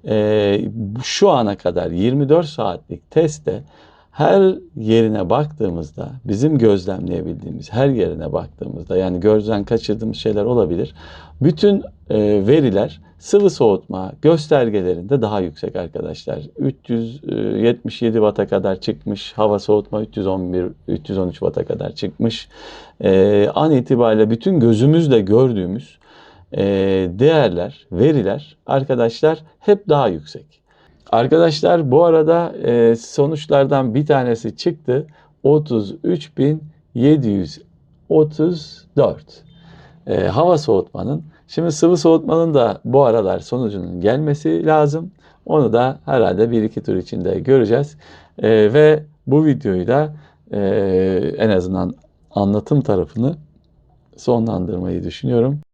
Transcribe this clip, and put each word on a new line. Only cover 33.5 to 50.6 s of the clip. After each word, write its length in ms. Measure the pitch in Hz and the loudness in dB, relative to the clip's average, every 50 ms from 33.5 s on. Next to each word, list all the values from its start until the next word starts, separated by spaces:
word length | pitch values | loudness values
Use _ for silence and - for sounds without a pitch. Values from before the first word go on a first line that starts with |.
| 147 139 139 131 143 139 131 120 107 | 2 2 2 2 2 0 0 0 -2
bir 120 | 139 151 | -2 0
tanesi 500 | 151 151 135 127 123 117 113 - 120 107 | 2 0 0 2 0 -2 -4 -4 -10 -10
çıktı. 500 | - - 180 170 - _ - 123 139 147 147 - _ _ _ _ _ | -4 -4 -4 -4 -4 _ -2 -2 -2 -4 -8 -18 _ _ _ _ _
Otuz 520 | - 135 147 151 151 151 123 110 104 95 104 - - | 2 2 2 2 2 0 -2 -2 -2 -4 -10 -6 -4
üç 340 | 170 180 156 - - _ - | -4 -4 -4 -6 -10 _ -2
bin 240 | 135 143 151 156 151 - _ _ _ _ _ | 0 0 0 -4 -8 -16 _ _ _ _ _
yedi 340 | 120 120 143 156 151 123 110 | 0 2 4 4 4 2 -2
yüz 320 | 101 98 90 76 - - - _ _ _ _ _ _ _ _ _ | -2 -2 -4 -6 -10 -18 -20 _ _ _ _ _ _ _ _ _
otuz 800 | 160 156 156 151 - - 156 170 180 160 - - - - _ _ _ | 2 2 2 2 0 -2 -2 -2 -2 -4 -10 -16 -20 -20 _ _ _
dört. 460 | 147 131 101 - - - _ - - _ _ _ _ _ - - - - - _ _ _ | 0 0 0 0 -6 -16 _ -20 -20 _ _ _ _ _ -20 -20 -20 -20 -20 _ _ _
E, 200 | - 98 95 92 | -4 -2 -2 -2
hava 320 | 95 95 123 165 180 180 151 | 0 0 2 2 2 2 2
soğutmanın. 680 | 147 - 104 95 - - - - 92 110 143 165 160 - _ _ _ _ | 2 0 0 0 0 -4 -8 -10 -6 -6 -6 -8 -10 -14 _ _ _ _
Şimdi 240 | - - 165 170 | -6 -4 -4 -4
sıvı 240 | 147 - - 170 180 | 0 2 2 2 2
soğutmanın 580 | 160 147 165 165 160 160 262 160 165 165 165 151 | 4 4 4 4 4 2 0 0 0 0 2 2
da 260 | 139 120 110 101 - _ | 2 2 2 -2 -4 _
bu 200 | 113 123 139 139 | 2 2 4 4
aralar 340 | 120 110 117 101 95 92 90 | 4 4 2 2 0 -2 -4
sonucunun 600 | - - 123 123 127 107 104 95 90 87 90 90 | -4 -6 -6 -4 -4 -4 -6 -6 -10 -8 -8 0
gelmesi 640 | 85 104 120 143 156 151 143 147 - 160 160 170 170 | 0 0 2 2 0 -2 -2 -2 0 -2 -2 0 2
lazım. 440 | 156 156 156 151 147 143 160 170 185 _ _ _ _ _ _ _ | 2 2 4 2 2 0 -4 -8 -10 _ _ _ _ _ _ _
Onu 260 | - 165 156 135 110 | 0 0 2 2 2
da 260 | 110 117 123 131 143 - _ | 2 2 0 0 -2 -6 _
herhalde 460 | 143 139 127 110 90 92 92 113 120 | -2 0 2 2 2 2 2 0 2
bir 120 | 117 113 | 2 0
iki 200 | 107 110 - 113 | -2 -2 -4 -6
tur 140 | 101 - 101 | -6 -4 -4
içinde 440 | 92 90 - - - 87 90 98 92 | -4 -6 -6 -8 -6 -4 -4 -4 -4
göreceğiz. 560 | - 123 135 135 113 101 117 131 147 147 - - - - - - - _ _ - | 0 2 4 4 4 2 0 0 0 -4 -10 -20 -20 -20 -20 -20 -20 _ _ -2
E, 340 | - 107 110 110 107 104 | 0 2 4 4 4 4
ve 300 | 117 147 151 151 156 151 151 - _ _ _ | 6 6 6 6 4 2 -2 -10 _ _ _
bu 180 | 127 131 151 160 | 0 2 2 4
videoyu 420 | 151 135 113 - 104 92 90 90 | 2 0 0 -2 -2 -2 -2 0
da, 260 | 107 123 143 156 156 151 151 _ _ _ _ _ _ | 0 0 0 0 -2 -6 -16 _ _ _ _ _ _
e, 80 | - 101 | -6 -2